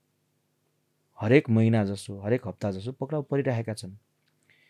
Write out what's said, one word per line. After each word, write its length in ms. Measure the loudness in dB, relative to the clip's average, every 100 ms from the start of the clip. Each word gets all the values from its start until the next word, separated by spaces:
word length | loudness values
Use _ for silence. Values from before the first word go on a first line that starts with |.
| _ _ _ _ _ _ _ _ _ _ _ -6
हरेक 280 | 4 4 6
महिना 360 | 4 4 4 0
जसो, 340 | -4 -10 -8
हरेक 280 | -2 -2 -2
हप्ता 240 | -6 -4
जसो 200 | -4 -8
पक्राउ 300 | -8 -6 -6
परिरहेका 520 | -4 -2 0 -2 -4
छन्। 220 | -8 -10 -16 _ _ _ _ _ _ _